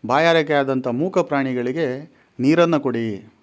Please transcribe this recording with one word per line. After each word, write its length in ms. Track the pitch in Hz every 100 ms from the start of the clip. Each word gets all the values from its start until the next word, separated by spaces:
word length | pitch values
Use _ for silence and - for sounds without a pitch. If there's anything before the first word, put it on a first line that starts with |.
| 110
ಬಾಯಾರಿಕೆ 460 | 131 165 165 151
ಆದಂಥ 360 | 147 135 131 127
ಮೂಕ 300 | 120 170 190
ಪ್ರಾಣಿಗಳಿಗೆ 920 | 175 143 131 123 123 139 151 127 156 _ _ -
ನೀರನ್ನ 360 | 127 165 170 160
ಕೊಡಿ 560 | 139 117 113 101 107 _